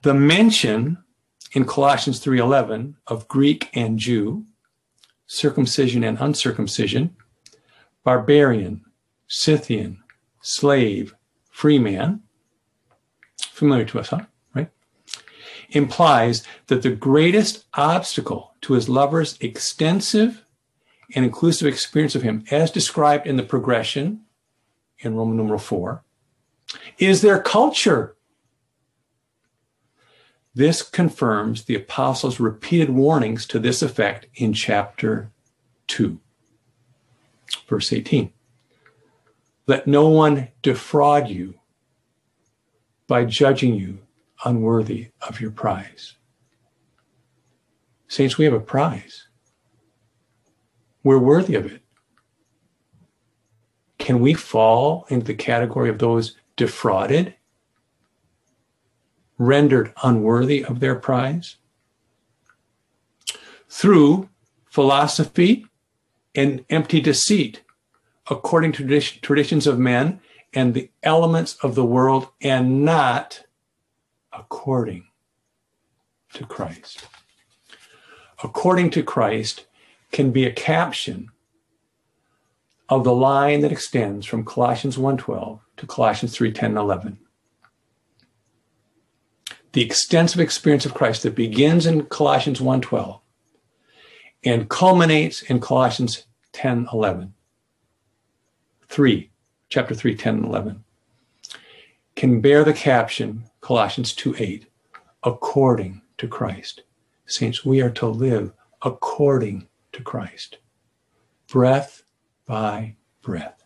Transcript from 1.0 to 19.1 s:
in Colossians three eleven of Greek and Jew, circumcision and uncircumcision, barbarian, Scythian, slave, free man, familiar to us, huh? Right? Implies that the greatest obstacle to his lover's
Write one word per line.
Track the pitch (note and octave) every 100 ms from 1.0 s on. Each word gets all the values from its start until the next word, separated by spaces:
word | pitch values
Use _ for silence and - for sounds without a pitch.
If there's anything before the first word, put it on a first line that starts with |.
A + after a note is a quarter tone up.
| _ _ _ _ -
in | C#3 C3
Colossians | - C#3 C3+ - A#2+
three | - C3
eleven | A#2+ C#3 G#2+ A2 C3+ D3+ -
of | A2+ -
Greek | C3 C#3+ D3+ -
and | - A2+ A2+
Jew, | A2+ A#2 G#2 G#3 A3 _ _ _ _ _ _ _ _
circumcision | - D3 C#3+ B2 - C3 A#2+ A2+
and | A2
uncircumcision, | C3+ D3 B2 A2+ G2+ - G2+ A2+ E3 - _ _ _ _ _ _ _ _ -
barbarian, | B2+ G#2+ D3 C#3+ A2+ F2+ - _ _ _ _ _
Scythian, | - - D3 - A2 F#2 F#2 _ _ _ _
slave, | - - C#3+ C#3 A2+ G2+ - _ _ _ _
free | - D3+ C#3+
man, | A2 G2 C#3+ G#3+ _ _ _ _ _ _ _ _ _ _ _ -
familiar | - - D3+ C3
to | A2 A2+
us, | A2+
huh? | F3 - _ _ C3+
Right? | D#3+ _ _ _ - - - - - - -
Implies | D3 C#3+ - E3 C3 A#2 A#2 - - _
that | B2
the | C3
greatest | A2 C3+ C#3+ E3 G3+ G#3+ - _
obstacle | - D3 F3 - - - - - _
to | -
his | B2+ A#2
lover's | C3 C#3